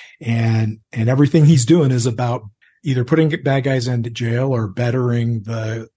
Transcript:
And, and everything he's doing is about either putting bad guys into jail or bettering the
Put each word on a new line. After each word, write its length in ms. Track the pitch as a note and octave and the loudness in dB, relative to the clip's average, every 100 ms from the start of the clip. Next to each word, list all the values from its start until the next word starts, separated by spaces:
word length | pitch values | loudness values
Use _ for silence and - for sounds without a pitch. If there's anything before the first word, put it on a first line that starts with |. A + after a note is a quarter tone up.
| - - | -20 -12
And, 580 | A#2 A#2 A2+ A2+ A2 A2 _ | -4 0 0 0 -2 -6 _
and 180 | A#2 A2+ | -4 0
everything 360 | C3+ C#3+ E3 D3 | 2 4 6 6
he's 200 | D3+ A#2 | 4 4
doing 260 | E3+ C3+ | 4 4
is 140 | B2 A#2+ | 0 -2
about 380 | A#2 A#2+ A#2+ G#2 _ _ _ | -2 -4 -6 -10 _ _ _
either 200 | D3+ B2+ | -4 -2
putting 260 | A#2+ D#3+ D#3+ - | 0 2 2 0
bad 220 | C#3 C3+ C3+ | -2 0 0
guys 220 | C3 A#2+ | -2 -2
into 220 | B2 A#2 | -4 -4
jail 440 | A2+ A#2 A#2+ C3+ | -6 -4 -2 -2
or 140 | A#2+ G#2+ | -2 -4
bettering 760 | G#2 A#2+ B2+ B2 A#2+ A#2 A2+ | -4 -2 0 0 0 -2 -4
the 460 | G#2 A2+ A2 A2+ A2 | -6 -8 -6 -8 -12